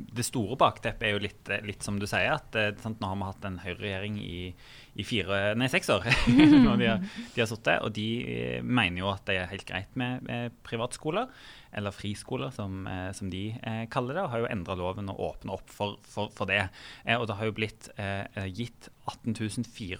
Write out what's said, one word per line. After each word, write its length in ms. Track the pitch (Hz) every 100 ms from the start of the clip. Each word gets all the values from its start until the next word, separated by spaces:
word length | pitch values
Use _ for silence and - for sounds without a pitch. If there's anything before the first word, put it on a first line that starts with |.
| - 110
det 80 |
store 320 | 120 131 98 135
bakteppet 480 | 147 - 117 -
er 80 | 113
jo 80 | 101
litt, 300 | 101 - -
eh, 100 | 101
litt 220 | 104 -
som 140 | - 101
du 60 | 101
sier, 240 | 101 104
at, 240 | 151 - 113
eh, 160 | 104 101
sant, 220 | 113 110
nå 60 | 98
har 100 | 98
vi 80 | 95
hatt 180 | 95 101
en 120 | 92
høyreregjering 560 | 95 87 104 95 107 104
i, 300 | 101 87 90 - - - - -
i 80 |
fire, 500 | 101 113 87 98 101 113
nei, 120 | 127
seks 220 | 180 -
år, 160 | 104 110 - -
<laughs> 320 | 247 302 294 233
når 120 | 208
de 80 | -
har, 160 | 110 - - 240 -
de 60 |
har 80 | 110
sittet, 300 | 110 - -
og 80 | 113
de, 140 | 104 107 117
eh, 380 | 120 120 117 123
mener 400 | 120 123 95 87
jo 80 | 95
at 140 | 95 -
det 140 | 95
er 100 | 90
helt 160 | 95 -
greit 240 | 92 98 127
med, 240 | 123 127 -
eh, 180 | 120 120 -
privatskoler, 640 | - 117 123 - 156 180 254 - - - - -
eller 160 | 101
friskoler, 600 | - 98 101 - 127 135 127
som, 300 | 101 95 98
eh, 240 | 92 92
som 160 | 95 95
de, 200 | 92 104 113
eh, 220 | 113 113 113
kaller 240 | 139 123 160
det, 60 |
og 60 | 185
har 140 | 117 113
jo 20 |
endret 320 | 104 87 90
loven 300 | 90 98 98
og 80 | -
åpnet 320 | 82 - 101 98
opp 120 | -
for, 280 | - 101 - -
for, 220 | - 104
for 160 | - 95
det. 220 | 101 98 - - -
Eh, 140 | - 117
og 80 | 113
det 80 | 101
har 140 | 110
jo 60 | 107
blitt, 320 | 110 - - -
eh, 240 | 98 98 107 -
eh, 80 | 95
gitt 400 | 92 120 - - - -
atten 240 | - 120 110
tusen 300 | 110 113 117
fire 320 | - 98